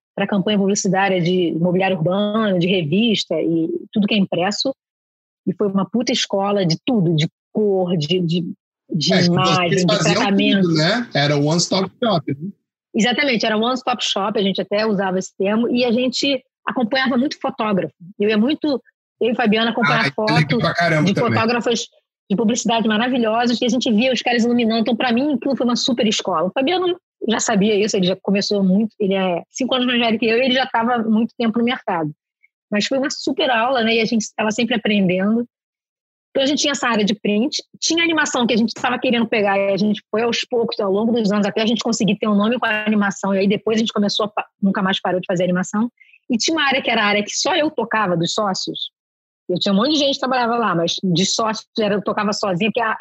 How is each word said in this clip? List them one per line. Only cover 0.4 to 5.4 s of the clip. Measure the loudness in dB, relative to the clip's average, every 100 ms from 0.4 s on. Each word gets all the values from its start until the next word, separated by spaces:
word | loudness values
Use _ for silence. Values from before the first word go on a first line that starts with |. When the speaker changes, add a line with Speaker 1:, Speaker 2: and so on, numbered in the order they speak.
| 0 2
Speaker 1:
publicitária | 2 0 0 0 2 2
de | 2 2 0 0
mobiliário | 0 2 0 0
urbano, | 0 0 0 0 0 0
de | 2
revista | 0 2 2 2 0 -2 -2
e | 0 0 -2 -4 -4
tudo | -2 0
que | 2
é |
impresso", | 0 0 -2 -2 -4 -6 _ _ _ _ _ _